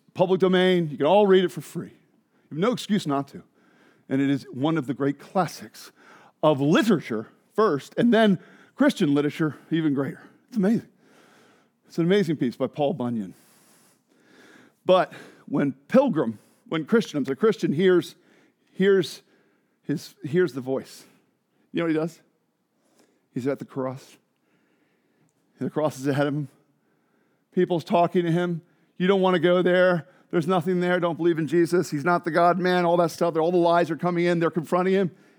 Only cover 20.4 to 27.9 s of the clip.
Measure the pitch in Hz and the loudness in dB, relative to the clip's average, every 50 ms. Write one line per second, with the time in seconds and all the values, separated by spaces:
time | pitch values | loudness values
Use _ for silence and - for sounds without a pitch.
20.4 | 185 151 123 139 120 127 135 127 - - - - - _ _ _ _ _ _ _ | 0 0 -2 -8 -8 -6 -6 -6 -6 -10 -18 -20 -20 _ _ _ _ _ _ _
21.4 | _ _ _ _ _ _ - - 170 165 156 156 160 170 - - _ _ _ _ | _ _ _ _ _ _ -6 -4 -2 -2 -2 -2 -2 -4 -8 -12 _ _ _ _
22.4 | _ _ _ _ _ _ _ _ _ _ _ _ _ _ _ _ _ _ - 131 | _ _ _ _ _ _ _ _ _ _ _ _ _ _ _ _ _ _ -10 -6
23.4 | 117 139 135 127 - - - 139 127 131 127 131 - - - _ _ _ _ _ | -4 -4 -6 -6 -8 -12 -10 -8 -8 -8 -8 -12 -16 -20 -20 _ _ _ _ _
24.4 | _ _ _ _ _ _ _ _ _ _ _ _ _ _ _ _ _ _ _ _ | _ _ _ _ _ _ _ _ _ _ _ _ _ _ _ _ _ _ _ _
25.4 | _ _ _ - 127 113 - 151 151 151 - 131 131 147 135 139 143 147 139 151 | _ _ _ -8 -8 -6 -4 -2 -2 -2 -4 -4 -4 -4 0 0 0 0 -2 -4
26.4 | 147 131 _ _ _ _ _ _ _ _ _ _ _ _ _ _ _ _ _ _ | -6 -8 _ _ _ _ _ _ _ _ _ _ _ _ _ _ _ _ _ _
27.4 | _ _ - 185 180 180 180 160 - - | _ _ -2 -2 0 0 0 -4 -4 0